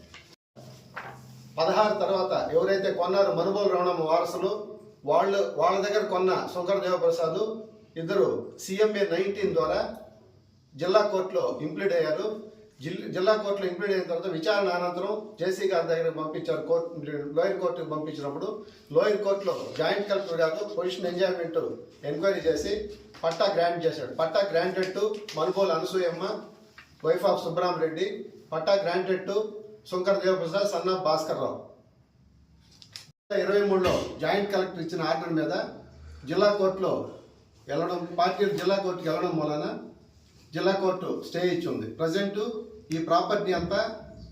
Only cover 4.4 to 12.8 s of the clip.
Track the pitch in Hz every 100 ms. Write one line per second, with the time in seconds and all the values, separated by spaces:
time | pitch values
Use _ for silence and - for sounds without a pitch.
4.4 | 190 214 - - - - 139 160 196 196
5.4 | - 151 170 196 202 208 180 180 185 151
6.4 | - 180 180 196 180 269 170 - 160 180
7.4 | 220 226 - - - 165 165 196 - -
8.4 | - - - 196 214 208 180 170 196 202
9.4 | 185 160 156 - - - - - - -
10.4 | _ _ _ 135 175 208 202 190 185 185
11.4 | 160 135 151 185 196 170 151 151 214 214
12.4 | - - - -